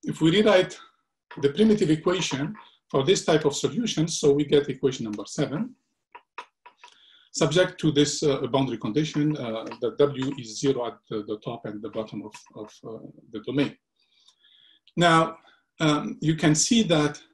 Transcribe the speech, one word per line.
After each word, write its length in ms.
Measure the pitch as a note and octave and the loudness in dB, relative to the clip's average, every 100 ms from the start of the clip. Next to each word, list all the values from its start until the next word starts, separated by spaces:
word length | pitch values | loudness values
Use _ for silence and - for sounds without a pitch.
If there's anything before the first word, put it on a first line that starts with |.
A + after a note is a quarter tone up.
if 180 | - - | -8 0
we 100 | D#3+ | 2
rewrite 460 | F#3 G#3+ F#3+ F#3 - - _ _ _ _ - | 4 6 4 2 -4 -20 _ _ _ _ -2
the 80 | C#3 | -2
primitive 400 | C#3 A3 G#3 F3 | 2 4 4 4
equation 640 | D#3 F#3 F#3 E3 C3+ D3 G#3+ - _ _ | 2 0 -2 -2 -4 -4 -8 -18 _ _
for 140 | C#3 | -2
this 200 | C3+ G3+ | 2 0
type 200 | - D#3+ | 2 2
of 100 | D3+ | 2
solution, 540 | C#3 C#3+ D3 A#3+ - E3+ | 0 -2 -2 -4 0 -2
so 240 | - D3+ | 2 2
we 120 | C#3+ C#3+ | 2 4
get 220 | D3 C#3+ | 2 2
equation 360 | B2+ C#3 B2+ | -2 -2 -2
number 200 | A2+ G#2 G2+ | -8 -8 -10
seven, 480 | - C#3+ C3+ B3 - _ _ _ - _ - - _ - _ - _ _ _ _ | -4 -4 -4 -8 -10 _ _ _ -20 _ -20 -20 _ -20 _ -20 _ _ _ _
subject 460 | - D#3 D#3+ F#3 - | -2 0 2 2 2
to 120 | D#3+ | 0
this, 300 | C#3 D3 - | 2 2 2
uh, 240 | D#3 C3 A#2+ | 0 0 0
boundary 320 | C3+ C3 A2+ | 0 0 -4
condition, 580 | A#2 A2 D#3 D3+ D3+ D3 | -4 -2 -2 0 0 -2
uh, 280 | B2 A2 A2+ A2+ | -6 -8 -10 -6
that 180 | A#2+ - | -6 2
W 340 | C#3+ C3 C3+ C3+ | 2 2 -4 -6
is 200 | A2+ G#2+ | -12 -4
zero 280 | C#3 C3 A#2 | -2 0 -4
at 120 | G#2+ _ | -8 _
the, 120 | A2+ G#2 | -10 -8
the 100 | G#2+ | -8
top 220 | - A2+ A2+ | -8 -10 -10
and 160 | G#2 | -12
the 80 | A2 | -10
bottom 320 | A2 A2 G#2+ | -8 -8 -10
of, 120 | - - _ - | -12 -18 _ -18
of, 160 | G#2+ - A#2+ | -18 -16 -16
uh, 180 | A2+ - - _ | -16 -18 -20 _
the 100 | A2 | -14
domain. 360 | A2 B2+ C3 - _ _ _ _ _ _ _ _ _ _ _ - | -6 -2 -2 -4 _ _ _ _ _ _ _ _ _ _ _ 2
Now, 400 | E3+ E3 E3 - _ _ _ _ | 4 4 2 -4 _ _ _ _
um, 360 | D#3+ D3 - - | 0 0 -2 -4
you 160 | D3+ D#3+ | -2 0
can 180 | E3 | 2
see 280 | D3+ - A#3 | 2 2 2
that 360 | G3 D#3+ D3 - _ | 4 2 0 -4 _